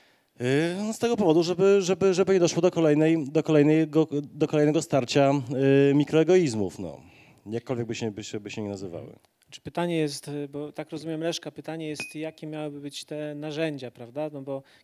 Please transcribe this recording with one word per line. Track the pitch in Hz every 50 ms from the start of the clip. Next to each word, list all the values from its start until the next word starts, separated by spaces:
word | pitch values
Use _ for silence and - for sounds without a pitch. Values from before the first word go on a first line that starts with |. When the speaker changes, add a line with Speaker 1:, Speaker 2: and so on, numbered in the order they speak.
| _ _ _ _ _ _ _ _
Speaker 1:
Y, | 120 123 135 143 160 170 175 190
no | 208 214 220
z | -
tego | - 233 240
powodu, | 233 208 175 156 170 170
żeby, | 165 180 165 190 196 202 202 190
żeby, | 170 190 170 185 196 185
żeby | 165 196 180 190
nie | 190
doszło | 170 170 - 170 170
do | 180
kolejnej, | - 170 165 156 147 147 156 160 165 165 147
do | 127 147 160 151
kolejnego, | - 156 151 147 151 156 160 160 156 147 156 160 - 139 147 147
do | 131 - 151 156 151
kolejnego | - 151 147 147 151 165 151
starcia, | - - 135 120 113 - 147 139 139 139 143 131 113 143 127 135 135 139 139 139 143
y, | 139
mikroegoizmów, | 147 147 - - 156 160 160 185 185 175 147 113 107 101 92 - -
no. | 98 82 71 58 - - - - - _ _ _ _
Jakkolwiek | 98 107 117 - - 135 117 117
by | 110 117
się, | - 120 113
by | 104 104 104
się, | - - 107
by | 101 104
się | - - 107
nie | 101
nazywały. | 101 95 98 92 82 82 69 - - _ _ _ _ _ _ _
Speaker 2:
Czy | 139 -
pytanie | _ 156 139 - 175 175 170
jest, | 160 156 147 143 139 - 151
y, | 143 147 143 139
bo | 143 143 147 147 147
tak | - 156 151
rozumiem, | - 156 135 165 160 156
Leszka, | 160 170 165 - - 151
pytanie | 143 - 143 - 160 165 160 156
jest, | 151 143 - - -
jakie | 151 156 160 156 - -
miałyby | 156 151 151 151 151 143 143
być | 143 143 139 - -
te | - 156 151 151 151 147
narzędzia, | 147 147 156 151 147 165 160 151 139 127 120
prawda? | - - 123 113 120 143 151 156 147
No | 143 135
bo | 139 139 135 135 _ _ _